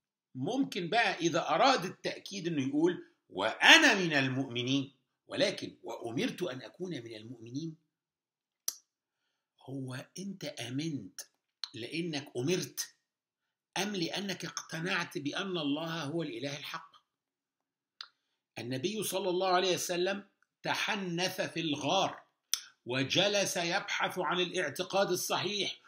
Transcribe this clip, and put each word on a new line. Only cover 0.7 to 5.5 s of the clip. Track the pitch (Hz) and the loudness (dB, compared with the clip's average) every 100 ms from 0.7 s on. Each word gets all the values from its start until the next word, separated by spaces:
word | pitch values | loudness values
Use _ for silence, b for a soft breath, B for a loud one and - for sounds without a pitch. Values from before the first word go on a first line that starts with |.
| 208 175 | -2 0
بقى | 220 214 | 2 2
إذا | 175 165 156 139 | 2 2 2 2
أراد | 160 254 254 | 6 6 6
التأكيد | 180 - 165 - - 196 170 | 0 -6 -6 -6 -10 -6 -2
إنه | 156 131 | -2 0
يقول، | 147 170 175 - _ _ | 2 2 2 -8 _ _
"وأنا | 101 107 - 196 320 302 | -2 0 6 10 12 10
من | 208 175 | 6 4
المؤمنين"، | 147 131 131 135 120 123 139 135 - _ _ - | 4 2 0 -2 -2 0 0 -2 -10 _ _ -6
ولكن | 104 196 | 0 0